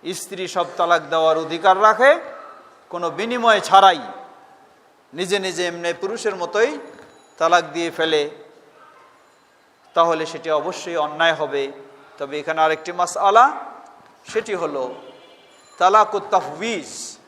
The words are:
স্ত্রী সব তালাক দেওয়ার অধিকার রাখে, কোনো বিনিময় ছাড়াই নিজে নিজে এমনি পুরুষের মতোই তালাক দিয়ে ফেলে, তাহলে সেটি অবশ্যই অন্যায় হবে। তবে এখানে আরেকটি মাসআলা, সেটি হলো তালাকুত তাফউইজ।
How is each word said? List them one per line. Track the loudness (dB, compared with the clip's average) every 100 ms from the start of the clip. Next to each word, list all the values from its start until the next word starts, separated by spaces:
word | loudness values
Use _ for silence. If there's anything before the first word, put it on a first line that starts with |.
| -10
স্ত্রী | -10 -12 -10 -6
সব | -4 -4 -2
তালাক | 2 2
দেওয়ার | 0 2 2 2
অধিকার | -2 0 4 6
রাখে, | 4 6 4 4 -2 -16 -20 -20 -20 _ _
কোনো | -6 -6
বিনিময় | -4 -6 0 2 2
ছাড়াই | 6 8 8 4 -6 -16 -20 -20 -20 -20 _ _ _ _ _
নিজে | -8 -2 -2
নিজে | -2 -4 -4
এমনি | -4 -6
পুরুষের | -4 -6 -4 -4 -4
মতোই | -4 0 0 0 -14 -20 -20 -20 _ _
তালাক | 2 2
দিয়ে | 0 -6 -6
ফেলে, | -4 0 0 -2 -8 -20 -20 _ _ -20 _ _ _ _ _ _ _ _ _ _
তাহলে | 0 0 0 -4
সেটি | -8 -4
অবশ্যই | -4 -4 -8 -8 -4
অন্যায় | -4 0 0
হবে। | 0 -4 -4 -6 -10 -20 -20 -20 -14
তবে | -10 -8
এখানে | -6 0
আরেকটি | 0 0 -6
মাসআলা, | -4 -4 0 4 6 6 2 -14 -18 -20 -20 -20 _ -8
সেটি | -8 -6
হলো | -6 -6 -6 -8 -10 -18 -20 -20 -20 _ _ _ 0
তালাকুত | 4 4 2 0 0
তাফউইজ। | -2 -2 -8 -6 -6 -8 -14 -16 -18